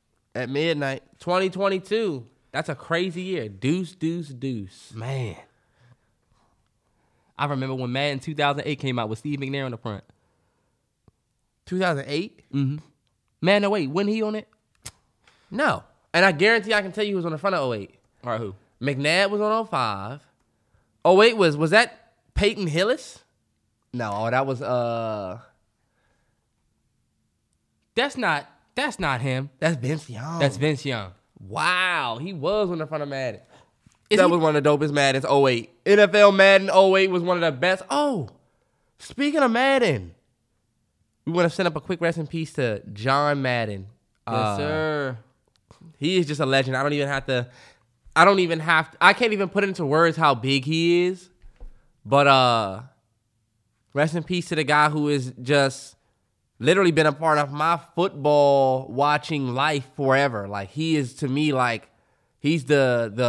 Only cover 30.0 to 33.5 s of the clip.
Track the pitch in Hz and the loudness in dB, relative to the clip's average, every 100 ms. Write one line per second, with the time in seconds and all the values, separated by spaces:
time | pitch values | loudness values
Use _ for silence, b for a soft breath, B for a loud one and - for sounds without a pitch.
30 | - 110 139 165 143 110 147 139 139 120 | -8 -14 -10 -2 -2 0 -2 -2 -4 -6
31 | 95 95 _ - 98 110 156 180 185 170 | -8 -16 _ -20 -12 -4 0 0 0 -2
32 | 127 113 165 180 147 208 196 170 156 156 | -4 -6 -8 -6 -2 -2 -2 -4 -6 -8
33 | 143 135 127 104 - | -8 -6 -8 -8 -16